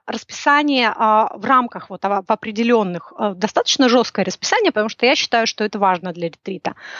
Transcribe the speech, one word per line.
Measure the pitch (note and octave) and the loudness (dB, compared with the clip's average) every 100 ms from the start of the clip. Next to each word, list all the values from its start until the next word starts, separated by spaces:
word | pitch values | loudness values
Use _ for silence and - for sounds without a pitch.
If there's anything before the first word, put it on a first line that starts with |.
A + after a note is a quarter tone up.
| - | -4
расписание, | A3+ - - D4 C#4+ D4 C4+ A3+ - | -12 -10 -4 2 2 2 2 0 2
а, | A3 G#3+ A3 A3 | 2 4 2 -2
в | A3 | 2
рамках, | C4 A#3+ G#3 - | 2 2 -6 -14
вот, | F#3+ G3 | -6 -2
а, | G3 | -2
в | F#3+ | -2
определённых, | A3 A3 G#3 A#3 A#3 G3 F3 - - | -4 -4 -2 2 2 2 -4 -10 -6
а, | G#3+ | -6
достаточно | F3+ G#3+ - - - B3+ | -2 -2 -2 0 2 4
жёсткое | A#3+ A3+ - G3 | 4 2 -2 -4
расписание, | - - G#4+ G4 | -4 -2 2 2
потому | G#3+ A3 | 0 -4
что | - A#3+ | 0 2
я | D#4 | 2
считаю, | - A#3 A3+ | 0 0 0
что | - | -2
это | G#3 G#3 | -4 0
важно | G3 F#3 F#3 | 0 0 -4
для | E3+ E3+ | -6 -8
ретрита. | - - F#3 - - - - | -8 -12 -8 -8 -10 -16 -16